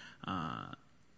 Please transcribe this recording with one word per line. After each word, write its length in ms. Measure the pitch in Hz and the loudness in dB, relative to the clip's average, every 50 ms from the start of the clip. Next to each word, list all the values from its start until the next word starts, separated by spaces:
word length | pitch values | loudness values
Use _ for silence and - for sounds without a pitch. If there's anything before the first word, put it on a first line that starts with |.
| - - - - | -10 -10 -8 -2
아, 480 | - - 95 90 78 71 60 53 50 - - - - - - - - - - | 2 2 4 4 4 4 2 0 0 -2 -6 -8 -10 -14 -20 -20 -20 -20 -10